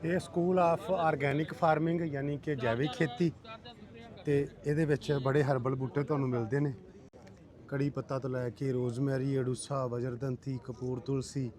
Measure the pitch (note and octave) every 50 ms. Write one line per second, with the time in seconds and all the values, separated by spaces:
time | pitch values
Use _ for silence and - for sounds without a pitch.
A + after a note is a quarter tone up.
0 | - D#3+ F3 F#3 - - - F3 E3+ F3+ F#3 F#3 F3 E3+ E3+ - - - F#3 F#3
1 | E3 D#3+ D#3 C#3 C#3 C#3+ C#3 D3 D#3+ D#3 D#3+ - F3 E3 D#3 D#3 D#3+ E3 E3+ F3
2 | E3 E3 C#3+ C#3 C#3 C#3+ D3 C#3 - D3+ D3+ C3+ A#2+ A#2 A2+ A#2 C#3 F#3+ B3 -
3 | E3 D#3 D#3+ - F3 E3+ - - - - - - - A#3+ A#3+ - - - - -
4 | - - - - - D3 D3 C#3+ C#3+ C#3 - - - C#3+ D3+ D3 E3 D3 D3 C3
5 | - - D3 C#3 C3 C3+ C3+ D3+ C#3+ C3 C#3+ C3 A#2 C3 C3+ C3+ C3 B2 - D3
6 | C#3+ C#3 D3+ C#3+ C#3 C3 B2 A#2 A#2 A2 B2 C#3+ D3 C#3+ C3 - - - - -
7 | - - _ - - - - - - - - - - - - C#3 C#3 C#3+ C3 C3+
8 | B2+ - C#3 C3+ C3 C3+ B2+ B2+ B2 B2 A2 - C#3+ C3+ C3 B2+ B2 B2 A#2 A#2+
9 | C#3 C#3 C3+ C3 C3 C#3 C#3 C3+ C3 B2 B2+ A#2 - - C#3+ C3+ C3 B2+ A#2 A#2+
10 | A#2+ B2+ B2 A#2+ C3+ C3+ B2+ A#2+ - C#3 C3+ B2 - - B2 - C3 B2+ B2+ B2+
11 | - - C#3 C3+ B2+ - - C#3+ C3 A#2+ G#2+